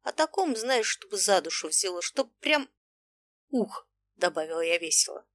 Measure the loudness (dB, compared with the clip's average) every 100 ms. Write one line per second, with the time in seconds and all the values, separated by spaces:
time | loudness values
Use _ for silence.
0 | -6 0 0 2 0 0 0 2 0 -4
1 | -6 -2 4 4 2 -6 -2 0 0 -4
2 | -4 -4 -4 _ 0 0 0 _ _ _
3 | _ _ _ _ _ -2 -2 -6 _ _
4 | _ _ -2 0 -4 -4 0 0 2 2
5 | 2 -4 _